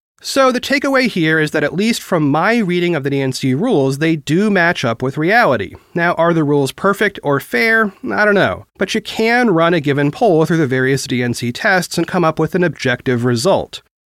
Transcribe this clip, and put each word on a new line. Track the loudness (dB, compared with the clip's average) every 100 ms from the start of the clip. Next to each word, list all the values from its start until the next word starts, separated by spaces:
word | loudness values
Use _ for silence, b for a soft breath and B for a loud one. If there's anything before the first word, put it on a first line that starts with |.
| _ _ -6
So | 0 2
the | 0
takeaway | -2 -2 0 0 0
here | 0 0 2
is | 0
that | 0 -2
at | 0
least | -2 -2
from | -2 0 2
my | 2 2 0
reading | 0 0 0 -2
of |
the | -2
D | -2
N | -2
C | -2 -2
rules, | 0 0 0 0 0
they | -2 -2
do | 0 0 2
match | 2 2 0 -2
up | -2
with | -4 -2
reality. | 0 2 2 0 -4 -12 _
Now, | -2 -2
are | 0 0
the | 2 2
rules | 0 0
perfect | -2 -2 0 -2 -2
or | -2 -2
fair? | -2 -2 2 2 0 -4 -6
I | 0
don't | 2
know. | 4 2 -2 -10 -6
But | -4 -4
you |
can | -4 -2 0 2 2
run | 4 2
a | 2
given | 0 0 0
poll | 0 2 2 2
through | 2
the | 0
various | 0 0 0 0
D | -2
N | -2
C | -4 -6
tests | -2 0 0 0 -4
and | -2
come | 0
up | 0 0
with | -2 0
an |
objective | -2 -2 -4 -2 -2 0 0
result. | 0 2 0 -2 -12 -20 _ _